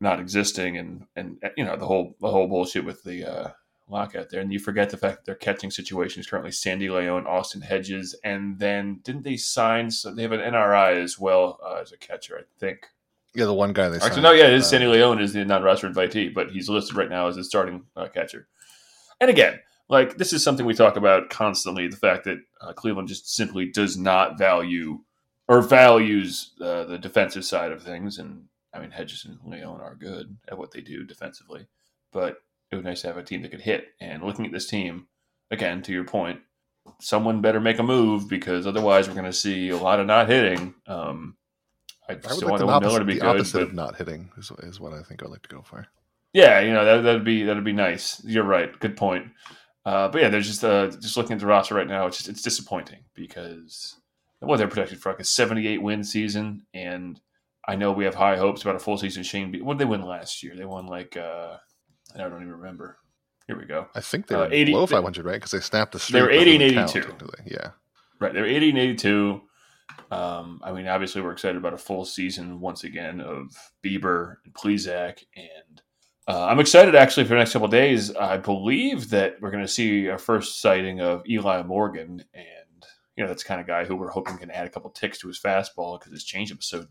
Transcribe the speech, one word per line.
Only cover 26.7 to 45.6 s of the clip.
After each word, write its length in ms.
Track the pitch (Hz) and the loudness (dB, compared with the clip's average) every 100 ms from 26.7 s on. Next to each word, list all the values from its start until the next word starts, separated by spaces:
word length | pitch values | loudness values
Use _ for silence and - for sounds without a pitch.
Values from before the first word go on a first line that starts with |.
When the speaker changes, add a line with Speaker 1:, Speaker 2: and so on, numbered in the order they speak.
| 87 | -6
Speaker 1:
the 140 | 85 90 | -6 -10
defensive 460 | 92 110 92 95 | -2 0 0 -2
side 280 | 90 90 85 | -4 -4 -4
of 100 | 78 | -8
things. 360 | 87 87 101 98 | -12 -12 -10 -12
And, 260 | 82 82 82 _ _ | -16 -18 -20 _ _
I 80 | 80 | -18
mean, 100 | 80 | -18
Hedges 360 | - - - - | -14 -14 -14 -18
and 120 | - | -20
Leon 360 | 85 85 85 82 | -18 -16 -16 -16
are 160 | - - | -18 -18
good 400 | 95 87 - 104 - | -16 -14 -16 -20 -18
at 80 | 92 | -16
what 140 | - | -16
they 100 | - | -18
do 240 | - - | -16 -16
defensively, 640 | - - - - _ - - _ _ _ _ | -16 -16 -18 -18 _ -20 -20 _ _ _ _
but 260 | - - - _ _ - | -6 -6 -6 _ _ -12
it 60 | 98 | -10
would 80 | |
be 60 | 90 | -8
nice 120 | 87 | -10
to 60 | 87 | -10
have 100 | 85 | -12
a 40 | |
team 200 | 87 92 | -10 -12
that 80 | 87 | -12
could 100 | 87 | -10
hit. 280 | 110 107 - _ | -4 -4 -4 _
And 220 | 87 78 | -16 -10
looking 240 | 95 101 110 | -10 -8 -8
at 60 | |
this 140 | 92 - | -8 -8
team, 420 | 107 90 87 - _ _ _ - | -6 -6 -10 -20 _ _ _ -12
again, 320 | 107 92 92 | -6 -6 -6
to 100 | 92 | -8
your 120 | 92 | -8
point, 360 | 92 180 85 87 _ _ _ _ _ _ | -4 -4 -4 -8 _ _ _ _ _ _
someone 420 | - 107 113 110 | -2 -2 0 0
better 180 | 110 110 | 2 2
make 180 | 113 113 | 0 0
a 40 | |
move, 460 | 117 127 110 104 101 | 2 2 2 2 -4
because 360 | 95 90 90 98 | -6 -4 -4 -2
otherwise 420 | 107 107 98 95 | 0 4 4 4
we're 60 | |
gonna 160 | 95 92 | -4 -6
see 380 | 92 101 95 92 | -4 -2 -2 -2
a 80 | 87 | -2
lot 240 | 92 104 | 2 2
of 60 | 98 | 4
not 220 | 110 110 | 4 6
hitting. 460 | 127 104 87 92 - - | 4 4 0 -6 -14 -12
Um, 500 | 87 78 73 78 - _ _ _ _ _ - - | -10 -8 -10 -14 -20 _ _ _ _ _ -20 -14
I 60 | |
Speaker 2:
I 20 | 107 | -14
would 80 | |
Speaker 1:
still 240 | - 151 - | -8 -6 -2
Speaker 2:
like 20 | |
Speaker 1:
want 100 | 101 | 0
Speaker 2:
them 100 | 98 | 2
Speaker 1:
Owen 100 | 143 | 2
Miller 140 | 101 | 4
Speaker 2:
opposite, 40 | 113 | 2
Speaker 1:
to 60 | |
be 100 | 101 | 2
Speaker 2:
the 60 | 98 | 0
Speaker 1:
good, 80 | 92 | 2
Speaker 2:
opposite 300 | 98 101 90 | 2 0 -2
Speaker 1:
but 40 | |
Speaker 2:
of 100 | 87 | -4
not 220 | 87 76 - | -6 -10 -10
hitting 360 | 85 80 92 - | -12 -12 -16 -20
is, 120 | 101 - | -20 -18
is 180 | 87 95 | -18 -16
what 140 | 78 | -16
I 80 | 78 | -16
think 200 | 85 - | -18 -18
I'd 60 | - | -18
like 140 | - | -18
to 120 | - | -20
go 60 | - | -20